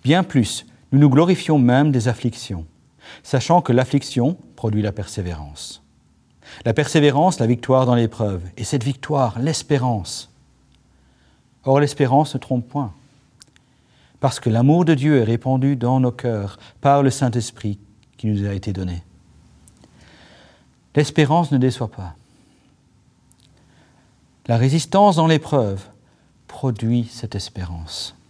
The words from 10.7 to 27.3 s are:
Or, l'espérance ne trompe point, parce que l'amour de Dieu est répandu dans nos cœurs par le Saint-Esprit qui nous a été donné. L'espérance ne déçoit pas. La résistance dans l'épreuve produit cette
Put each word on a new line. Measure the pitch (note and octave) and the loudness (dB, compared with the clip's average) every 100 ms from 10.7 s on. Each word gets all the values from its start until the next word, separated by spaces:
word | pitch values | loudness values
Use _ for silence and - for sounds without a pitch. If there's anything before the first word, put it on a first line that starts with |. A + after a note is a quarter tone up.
| _ _ _ _ _ _ _ _ _ - | _ _ _ _ _ _ _ _ _ 0
Or, | C3+ | 2
l'espérance | D3 - C3+ C3+ D3+ | 2 0 2 2 0
ne | C3 | -4
trompe | - B2+ A#2 | -4 -6 -4
point, | C#3+ B2+ E2+ _ _ _ _ - _ _ _ _ _ _ _ | -8 -8 -10 _ _ _ _ -20 _ _ _ _ _ _ _
parce | C#3 - | -4 -2
que | A#2+ | -2
l'amour | A2 B2+ D#3+ | 2 4 4
de | E3+ | 4
Dieu | D3+ C#3+ C#3+ | 2 4 2
est | |
répandu | A2 A#2 C3 C3 C3+ C#3 | 2 -2 -2 0 0 0
dans | A#2+ C3 | 0 0
nos | B2+ | 0
cœurs | A#2+ B2 A2+ G2+ - - _ | -2 -4 -4 -6 -10 -20 _
par | C#3 C#3+ | 2 4
le | C#3 | 2
Saint-Esprit | C3 B2+ A#2 A2+ - G#2+ G2+ - _ _ _ | 0 -2 -2 -6 -8 -8 -8 -14 _ _ _
qui | A2 | -4
nous | G#2 G2+ | -2 -2
a | |
été | G2 G2+ | -6 -6
donné. | F#2+ F#2 F2 - _ _ _ _ _ _ _ _ _ - - - - - _ _ _ _ - | -6 -6 -8 -12 _ _ _ _ _ _ _ _ _ -20 -20 -20 -20 -20 _ _ _ _ -2
L'espérance | D3 - D3 D#3+ E3+ | 0 2 2 2 2
ne | C#3 | 2
déçoit | C3 - A2 | 0 0 -8
pas. | - F#2 D#2+ _ _ _ _ _ _ _ _ _ _ _ _ _ _ _ _ _ _ _ _ _ _ - | -8 -14 -16 _ _ _ _ _ _ _ _ _ _ _ _ _ _ _ _ _ _ _ _ _ _ -4
La | A#2 | 0
résistance | C3 D#3+ - F#3+ G3+ D#3+ | 2 0 0 4 4 4
dans | D#3+ | 2
l'épreuve | D#3+ D#3 D3 G#2+ G2 - _ _ _ _ _ _ | 2 2 0 0 -4 -10 _ _ _ _ _ _
produit | - C3+ A2 A2+ A#2+ A#2 | -8 -6 -4 -2 -2 -2
cette | - A2 | -10 -10